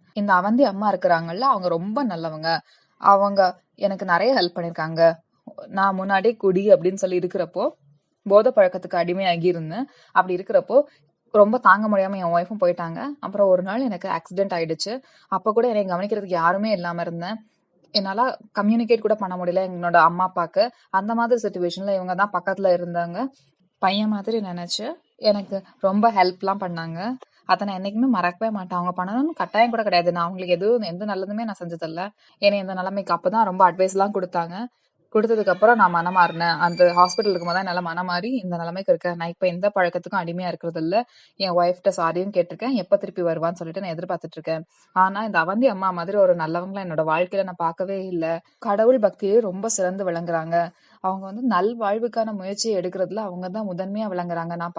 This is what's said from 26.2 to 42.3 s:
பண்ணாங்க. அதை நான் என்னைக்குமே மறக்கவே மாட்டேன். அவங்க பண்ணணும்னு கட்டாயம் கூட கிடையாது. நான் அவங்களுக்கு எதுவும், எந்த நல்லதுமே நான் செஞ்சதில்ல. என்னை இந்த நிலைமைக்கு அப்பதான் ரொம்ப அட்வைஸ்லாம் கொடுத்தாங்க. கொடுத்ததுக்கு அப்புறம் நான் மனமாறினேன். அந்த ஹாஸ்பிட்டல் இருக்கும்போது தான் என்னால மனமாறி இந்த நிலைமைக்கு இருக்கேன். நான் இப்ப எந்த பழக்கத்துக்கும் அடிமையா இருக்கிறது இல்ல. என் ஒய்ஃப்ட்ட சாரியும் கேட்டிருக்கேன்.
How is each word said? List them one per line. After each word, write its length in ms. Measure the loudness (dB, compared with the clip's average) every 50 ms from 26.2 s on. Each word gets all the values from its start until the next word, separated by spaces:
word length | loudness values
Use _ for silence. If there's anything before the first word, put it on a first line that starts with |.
| 2 2 2 -2 -2 -2 -2 -2
பண்ணாங்க. 520 | -4 -6 -6 -6 -8 -8 -8 -8 -6 -8 -8 -8 -12 -20 _ _ _
அதை 220 | 0 0 0 0 -2
நான் 140 | -6 -6
என்னைக்குமே 260 | -6 -6 -2 0 0 0
மறக்கவே 440 | 2 0 0 -2 -2 -4 -4 -4
மாட்டேன். 280 | -4 -6 -8 -6 -6 -4
அவங்க 240 | -4 -4 -4 -4 -6
பண்ணணும்னு 320 | -4 -4 -4 -4 -4 -4
கட்டாயம் 340 | -6 -6 -2 0 2 2 2
கூட 140 | 2 -2 0
கிடையாது. 280 | 0 2 2 2 2
நான் 120 | 0 0 -2
அவங்களுக்கு 300 | -4 -4 -6 -2 -2 0
எதுவும், 280 | 0 2 2 2 2
எந்த 240 | 0 -4 -6 -6 -6
நல்லதுமே 380 | -6 -4 -4 -6 -6 -6 -6 -6
நான் 120 | -6 -8 -8
செஞ்சதில்ல. 480 | -10 -10 -10 -8 -8 -8 -8 -8 -8 -10 -12 _ _ _ _ _
என்னை 220 | 2 2 2 2
இந்த 140 | 0 -4 -6
நிலைமைக்கு 400 | -6 -6 -4 -4 -4 -2 -2 -2
அப்பதான் 300 | -2 0 0 2 2 2
ரொம்ப 280 | 2 4 6 6 6
அட்வைஸ்லாம் 420 | 6 4 0 2 2 0 0 0 0
கொடுத்தாங்க. 520 | -4 -6 -4 -4 -6 -6 -6 -8 -10 -10 -12 _ _ _ _ _ _ _ _ -2
கொடுத்ததுக்கு 360 | 0 0 2 2 2 2 2
அப்புறம் 280 | 2 4 6 6 6 6
நான் 180 | 6 4 4
மனமாறினேன். 600 | 2 -2 2 4 4 4 4 2 0 -2 -2 0 0
அந்த 260 | 0 0 4 4 4
ஹாஸ்பிட்டல் 440 | 6 6 6 4 4 4 0 0 0
இருக்கும்போது 340 | -2 -2 -2 -4 -4 -2 -2
தான் 20 |
என்னால 160 | -4 -4 -4
மனமாறி 440 | -4 -4 -6 -6 -4 -4 -4 -4 -4
இந்த 320 | -4 -4 -4 -4 -6 -6 -6
நிலைமைக்கு 340 | -6 -8 -8 -2 0 0
இருக்கேன். 240 | 0 2 0 -4 -4
நான் 120 | -4 -6 -8
இப்ப 200 | -6 -4 -2 -2
எந்த 240 | -2 -2 -2 -2 0
பழக்கத்துக்கும் 440 | 2 0 0 0 -4 -8 -6 -4 -4
அடிமையா 280 | -4 -4 -6 -6 -6 -6
இருக்கிறது 340 | -6 -6 -8 -8 -6 -4
இல்ல. 240 | -2 -2 0 -2 -2 -4 _ _ _ _ _
என் 160 | -6 -4 0
ஒய்ஃப்ட்ட 400 | 2 2 2 2 0 0 0 -2 0 0
சாரியும் 320 | 0 0 0 -2 -4
கேட்டிருக்கேன். 420 | -2